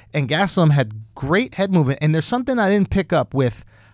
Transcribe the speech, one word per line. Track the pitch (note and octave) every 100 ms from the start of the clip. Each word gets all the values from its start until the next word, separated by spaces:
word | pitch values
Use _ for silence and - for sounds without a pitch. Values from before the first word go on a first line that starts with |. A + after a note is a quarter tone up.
| -
And | D3 C3
Gastelum | D#3 G3 - D#3+
had | C#3+ A#2 G#2+ A2 -
great | C3+ F#3 B3+ -
head | G3
movement. | F3+ C3+ C#3
And | D3+
there's | D#3 -
something | B3 B3+ B3
I | G3
didn't | G3+ F#3+
pick | G3 -
up | E3 A#2+
with, | C3+ B2 - - - -